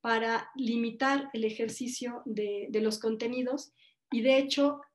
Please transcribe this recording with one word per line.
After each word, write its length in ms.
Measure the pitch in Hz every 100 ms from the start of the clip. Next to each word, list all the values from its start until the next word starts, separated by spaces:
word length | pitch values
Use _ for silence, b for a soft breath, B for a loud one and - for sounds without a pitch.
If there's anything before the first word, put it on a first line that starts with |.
para 480 | 233 226 226 226 -
limitar 760 | 262 233 233 233 226 269 277 277
el 120 | 226
ejercicio 760 | 220 220 226 - 247 - 247 240 -
de, 400 | 208 208 202 -
de 120 | 214
los 160 | 214 214
contenidos. 760 | 226 220 233 254 247 277 - b b b _
Y 80 | 233
de 160 | 247 262
hecho, 460 | 277 285 285 285 -